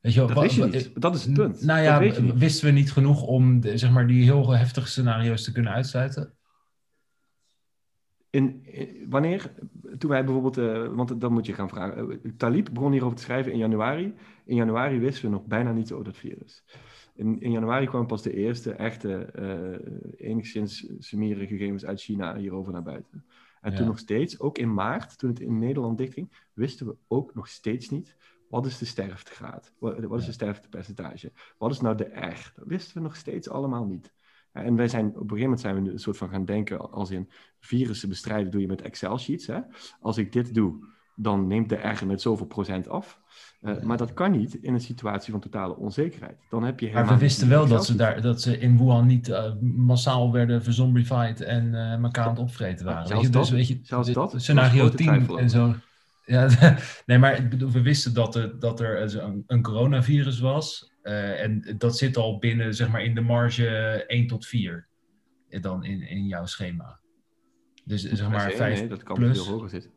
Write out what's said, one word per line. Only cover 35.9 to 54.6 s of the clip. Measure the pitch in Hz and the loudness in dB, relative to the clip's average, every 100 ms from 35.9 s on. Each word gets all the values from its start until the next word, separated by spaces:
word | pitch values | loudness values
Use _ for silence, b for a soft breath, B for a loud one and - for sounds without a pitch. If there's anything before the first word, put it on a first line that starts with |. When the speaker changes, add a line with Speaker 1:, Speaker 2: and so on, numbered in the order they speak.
Speaker 2:
een | 95 | -6
soort | - 98 | -8 -8
van | 92 | -8
gaan | 98 | -6
denken | 90 104 104 95 - | -4 -4 -4 -8 -10
als | - 95 | -8 -6
in | 92 98 b b _ | -6 -10 b b _
virussen | - 120 123 104 98 | -4 -2 -2 -6 -8
bestrijden | 90 - 107 95 | -10 -6 -4 -2
doe | 101 | -2
je | 95 | -4
met | 92 | -6
Excel-sheets, | - - 92 123 - 151 - | -10 -10 -6 -6 -6 -8 -6
hè? | 151 254 B B B | -10 -10 B B B
Als | 113 107 | -6 -4
ik | 98 | -2
dit | 120 120 | -2 0
doe, | 113 98 76 B B B | 0 0 -2 B B B
dan | - 107 101 95 | -6 -2 0 0
neemt | 107 110 | 0 -2
de | |
R | 107 104 107 | -4 -4 -4
met | 98 98 | -4 -2
zoveel | 120 107 | -2 -2
procent | 95 - 98 92 - | -4 -6 -6 -6 -6
af. | 190 196 - B B B B | -8 -8 -20 B B B B
Eh, | 107 | -8
Speaker 1:
Ja. | 104 | -6
Speaker 2:
maar | 107 117 | -4 -4
dat | 117 | -4
kan | - 185 | -2 2
niet | 156 117 | 2 0
in | - - | -6 -4
een | 123 | -4
situatie | 120 120 107 101 - | -4 -8 -6 -6 -6
van | 107 | -8
totale | - 110 92 | -8 -8 -8
onzekerheid. | - 107 120 160 - - - _ | -8 -6 -4 -4 -4 -18 -20 _
Dan | 117 | -4
heb | 120 127 | -4 -4
je | |
Speaker 1:
Maar | 113 | -2
Speaker 2:
helemaal | 107 107 123 | 0 6 6
Speaker 1:
we | |
wisten | 139 - 131 | 6 4 6
Speaker 2:
niet | 143 | 8
Speaker 1:
wel | 151 | 8
dat | 113 | 4
ze | - | 4
Speaker 2:
Excel-sheets. | 110 110 - | 2 2 2
Speaker 1:
daar, | 120 | 0
dat | 120 | 0
ze | 123 117 | 0 2
in | 123 120 | 6 8
Wuhan | 127 120 123 | 8 8 6
niet, | 123 120 | 6 2
eh, | 107 110 107 | -2 -2 -2
massaal | 123 123 123 123 139 127 120 | 0 4 4 4 4 2 2
werden | 120 117 120 | 4 2 2
verzombified | 107 120 127 123 120 127 117 110 | 2 2 4 4 4 0 0 -4
en, | - 117 117 | -2 0 0
eh, | 113 113 113 | -2 -2 -2
elkaar | 120 123 | -2 0
aan | 113 | -2
het | 117 | 0
opvreten | 123 - 98 90 | -4 -4 -6 -4
waren. | 90 82 85 | -6 -6 0
Speaker 2:
Zelfs | 104 | 2
Speaker 1:
Weet | 127 | 4
je, | 120 | 4
dus | - | 4
Speaker 2:
dat, | 123 | 2
Speaker 1:
weet | 127 | 2
je, | 127 | -2
Speaker 2:
zelfs | - 123 | -4 -2
Speaker 1:
dit | 120 | 0
Speaker 2:
dat | 123 185 | -2 -2
was | 123 | -4
Speaker 1:
scenario | 123 143 | 4 6